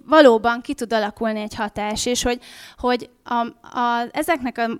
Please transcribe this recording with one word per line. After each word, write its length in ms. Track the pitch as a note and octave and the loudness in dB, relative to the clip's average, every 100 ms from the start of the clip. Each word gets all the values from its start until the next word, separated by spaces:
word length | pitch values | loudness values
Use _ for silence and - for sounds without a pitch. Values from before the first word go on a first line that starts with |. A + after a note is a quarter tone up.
| - | 2
valóban 560 | D#4 C#4 A3 A#3 A#3 | 8 8 8 2 -2
ki 120 | - | -6
tud 200 | - A3 | -8 -2
alakulni 480 | A3+ G#3 - A3+ G#3+ | -2 -2 -4 -4 -4
egy 140 | G#3+ - | -6 -6
hatás, 500 | G#3 - G#3 F3+ B3 | -8 -6 -6 -4 -2
és 180 | B3 | -2
hogy, 180 | B3 A#3+ - - - - | -2 -4 -8 -20 -20 -6
hogy 320 | B3 B3 - _ | -2 -2 -4 _
a, 100 | - A#3+ A#3 - - - | -4 -4 -4 -8 -10 -4
a, 280 | A#3+ A#3+ A#3+ | -2 -2 -4
ezeknek 460 | - D#4 D#4+ B3 - | -4 -2 -2 -4 -4
a, 60 | A3+ | -4